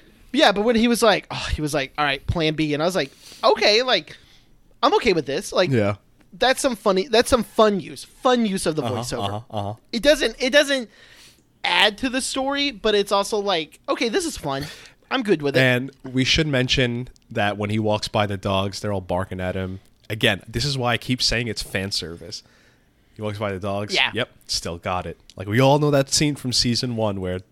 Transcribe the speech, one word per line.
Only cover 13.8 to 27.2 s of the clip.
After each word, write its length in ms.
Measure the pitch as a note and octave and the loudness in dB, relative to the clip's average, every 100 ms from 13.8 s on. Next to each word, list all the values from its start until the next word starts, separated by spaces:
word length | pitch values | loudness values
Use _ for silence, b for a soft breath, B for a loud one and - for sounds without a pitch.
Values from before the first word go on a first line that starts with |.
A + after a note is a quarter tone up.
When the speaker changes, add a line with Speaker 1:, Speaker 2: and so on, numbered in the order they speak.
| - | -6
Speaker 1:
"Okay, 180 | D#4 A#3 | -2 0
this 160 | F#4 E4 | -2 -4
is 120 | - | -6
fun. 280 | D3 C3+ D3+ B B _ _ | -6 -6 -8 B B _ _
I'm 100 | C4+ | -2
good 180 | G#3 D#3+ | 0 0
with 160 | C#3+ C3+ | 2 2
it." 20 | |
Speaker 2:
And 320 | C3 B2 C3+ - | 2 2 -2 -10
we 200 | C3 B2+ | -4 -2
should 240 | B2+ - D#3 | 2 2 2
mention 640 | C3 B2+ C#3 A#2+ A#2+ B2+ - _ | 2 2 2 0 -2 -8 -14 _
that 280 | A2 G#2 G2+ | -2 -2 0
when 140 | G#2 | -2
he 80 | A2 | 0
walks 280 | G#2+ G#2 - | 0 0 0
by 180 | A2 G#2 | 0 0
the 120 | G2 | -2
dogs, 420 | G2+ F#2+ G2 - | -2 -2 -2 -4
they're 140 | G#2 | -4
all 80 | G2 | -4
barking 400 | F2+ F2+ F#2+ F#2 | -2 -4 -4 -4
at 140 | F#2 F#2+ | -4 -4
him. 260 | F#2 F#2 - _ - | -6 -8 -16 _ -10
Again, 340 | G#2+ A2+ F#2 - | 0 0 0 -4
this 160 | G#2 | -4
is 140 | C#3+ C3+ | -4 -2
why 160 | A#2+ | -2
I 40 | A#2 | -2
keep 240 | - B2+ | -2 -2
saying 260 | - A2+ A#2+ | 0 -2 -2
it's 120 | G2+ | -6
fan 300 | - G2+ G2 | -6 -4 -4
service. 500 | - E2 E2+ E2 - b b b b b _ _ - | -6 -8 -12 -14 -16 b b b b b _ _ -10
He 60 | |
walks 160 | G#2+ G#2+ | -8 -4
by 140 | G#2 | -4
the 80 | F#2 | -4
dogs. 340 | G2+ G2+ G#2 | -4 -4 -2
Speaker 1:
Yeah. 180 | C#3 B2+ | 0 0
Speaker 2:
Yep, 160 | G#2+ - _ - | -2 -6 _ -10
still 300 | - F2+ E2+ | -8 -6 -6
got 280 | G2 F2+ F2 | -4 -4 -6
it. 140 | - - - | -12 -16 -12
Like, 100 | F#2+ | -2
we 100 | A2+ | 2
all 180 | C3+ D3 | 4 4
know 140 | D3 | 4
that 180 | C#3+ C3+ | 2 0
scene 260 | - D3+ C#3 | 0 0 -2
from 180 | B2+ | -2
season 420 | - A#2+ A2+ B2+ A2+ | 0 0 -2 -2 -2
one 240 | G#2+ | -2
where 220 | G2 | -2